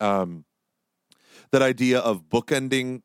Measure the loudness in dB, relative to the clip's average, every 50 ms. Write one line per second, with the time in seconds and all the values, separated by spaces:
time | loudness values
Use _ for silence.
0 | -2 0 0 0 -2 -4 -6 -12 -18 _ _ _ _ _ _ _ _ _ _ _
1 | _ _ _ _ _ _ -20 -20 -4 _ 2 2 4 2 2 2 2 2 2 2
2 | 2 0 -2 -2 -4 _ -4 -4 -2 -2 -2 -2 -2 -2 -2 -2 -2 -4 -8 -10